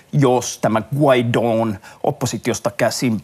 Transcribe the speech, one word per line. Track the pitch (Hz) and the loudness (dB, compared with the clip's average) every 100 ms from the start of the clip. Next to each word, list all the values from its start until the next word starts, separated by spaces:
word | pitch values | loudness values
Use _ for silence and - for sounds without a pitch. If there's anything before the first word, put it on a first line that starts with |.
| - | -4
jos | 147 127 123 - - | 2 2 2 -2 -4
tämä | 113 110 104 139 | -2 -2 -2 0
Guaidón | 147 127 120 120 117 113 113 95 - - | 4 4 2 0 0 0 -2 -4 -12 -6
oppositiosta | - 139 123 110 123 104 117 | -4 -2 -4 -4 -4 -2 -4
käsin | - 117 - 127 107 | -2 -2 0 -2 -2